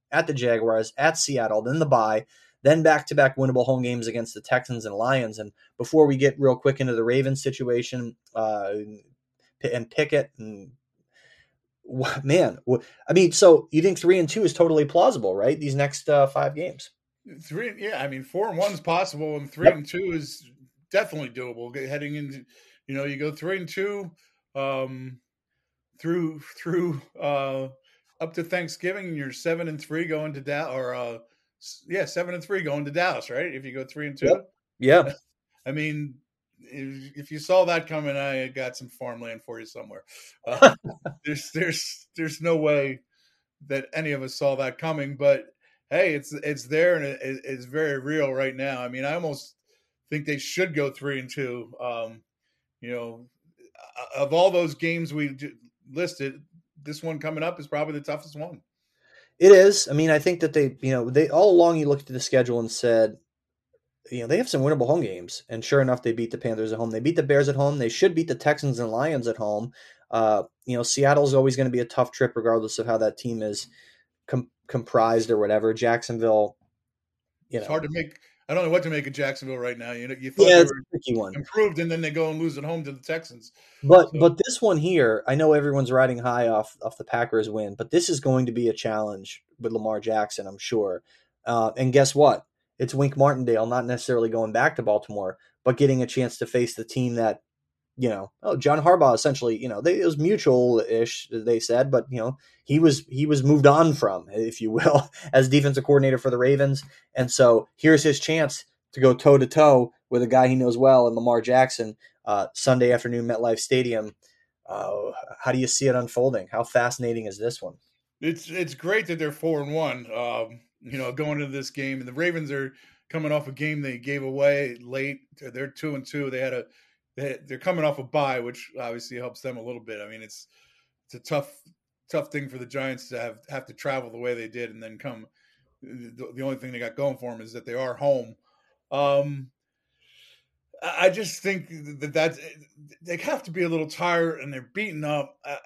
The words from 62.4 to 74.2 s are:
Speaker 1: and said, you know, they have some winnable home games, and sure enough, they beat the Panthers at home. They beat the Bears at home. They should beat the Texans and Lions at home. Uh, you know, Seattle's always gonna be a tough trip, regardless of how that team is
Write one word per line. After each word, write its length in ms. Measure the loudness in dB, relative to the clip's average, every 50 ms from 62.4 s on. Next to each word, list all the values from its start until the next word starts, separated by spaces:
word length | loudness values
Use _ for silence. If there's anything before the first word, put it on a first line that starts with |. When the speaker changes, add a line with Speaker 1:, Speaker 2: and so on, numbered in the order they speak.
| 2 2 -2 -2
Speaker 1:
and 120 | -4 -4
said, 460 | -6 -2 2 4 4 4 4 2 0 -8 _ _ _ _ _ _ _ _ _ _ _ _ _ _ _ _ _ -12
you 100 | -10 -10
know, 60 | -2
they 100 | 0 0
have 120 | 0 0 0
some 120 | -2 0
winnable 240 | 2 2 2 2 2
home 160 | 2 2 0
games, 420 | 0 -4 -8 -10 -12 -14 -16 -16 -14 -12
and 160 | -12 -10 -2
sure 160 | 2 2 4
enough, 220 | 4 4 0 0 0
they 100 | -4 -2
beat 160 | -2 -4 -6
the 80 | -6
Panthers 340 | -6 -6 -4 -4 -4 -4 -4
at 60 | -4
home. 140 | -4 -4 -6
They 80 | -4 -2
beat 160 | -2 0 0
the 80 | 0 0
Bears 260 | 2 2 4 4 2
at 60 | 0
home. 240 | 0 0 0 0 -2
They 100 | -4 -4
should 240 | 0 2 2 2 2
beat 140 | 0 -2
the 80 | -4 -6
Texans 420 | -2 0 0 0 0 -2 -4 -2
and 140 | -2 -4 -4
Lions 360 | -2 -2 -2 -2 -2 -2 -2
at 100 | -4 -4
home. 340 | -4 -4 -4 -4 -4 -6 -8 -12 -20 -20 -20 _ _ _ _
Uh, 320 | -2 0 2 2 2 2 0 -6 _ _ _
you 120 | -6 -4
know, 60 | -4 -2
Seattle's 500 | -2 0 2 4 4 4 4 4 4 4
always 220 | 4 4 4 2
gonna 160 | 0 -2 0
be 80 | 0 -2
a 60 | -4
tough 260 | -2 -2 -2 -2 -2
trip, 220 | 0 -2 -2 -2 -2
regardless 420 | -2 0 2 0 0 0 -4 -6
of 80 | -6 -2
how 140 | -2 0 0
that 180 | 0 -2 -2
team 240 | -4 -8 -8 -8 -6
is 260 | -6 -6 -8 -8 -12 -14 _ _ _ _ _ _ _ _ _ _